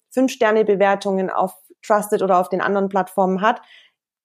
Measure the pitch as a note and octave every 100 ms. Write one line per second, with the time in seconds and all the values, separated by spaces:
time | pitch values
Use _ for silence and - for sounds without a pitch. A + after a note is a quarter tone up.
0 | _ - C4 - A3 A3 G#3+ G3 G3 G3
1 | G3+ F#3+ F#3+ - F#3 - _ _ - G#3+
2 | G#3 G#3+ F#3+ F3+ F#3 F#3 - G3+ G3 G3
3 | F#3 - F#3 F#3+ G#3+ A3 - - _ _
4 | _ _